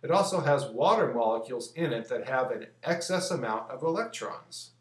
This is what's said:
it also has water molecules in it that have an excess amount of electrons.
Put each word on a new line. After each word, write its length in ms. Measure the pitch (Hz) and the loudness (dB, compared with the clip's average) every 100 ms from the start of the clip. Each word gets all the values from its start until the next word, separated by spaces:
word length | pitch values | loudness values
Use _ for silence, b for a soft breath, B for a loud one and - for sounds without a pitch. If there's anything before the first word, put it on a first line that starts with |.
it 100 | 143 | 4
also 280 | 180 185 185 | 4 4 2
has 260 | 143 139 113 | 4 2 2
water 480 | 113 165 226 - | 2 4 4 2
molecules 600 | 117 113 110 - 123 - | 2 2 0 -2 -8 -8
in 180 | 156 160 | -2 0
it 160 | 117 110 | 0 -2
that 200 | 120 - | -4 0
have 220 | 131 127 | 0 0
an 160 | 113 - _ | -2 -8 _
excess 480 | 151 170 - 185 175 | -2 -2 0 -2 0
amount 380 | 160 117 110 - | -2 -2 -4 -4
of 140 | 131 | -4
electrons. 880 | 160 170 226 - 104 - - - - _ | -2 -2 -4 -6 -8 -10 -14 -16 -16 _